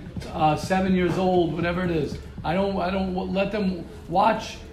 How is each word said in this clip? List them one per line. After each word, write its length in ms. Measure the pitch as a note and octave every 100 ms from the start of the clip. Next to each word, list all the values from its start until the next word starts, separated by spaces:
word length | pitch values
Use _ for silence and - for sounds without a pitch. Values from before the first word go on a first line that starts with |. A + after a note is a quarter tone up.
| - - -
uh, 220 | E3+ D#3 D3
seven 360 | - F#3+ F#3+
years 240 | F#3 F3 D#3+
old, 360 | F#3 F3+ D#3+
whatever 320 | E3 F3 F3 F3+
it 60 |
is. 260 | D#3+ C3+ - - -
I 100 | C#3+
don't, 240 | F#3 G3 F#3+
I 140 | F3
don't 220 | G3 F#3+ F3+
w-, 160 | F#3
let 200 | F#3 G3+
them 360 | A3 F#3+ F3 - - -
watch 500 | F3 A3 - - - -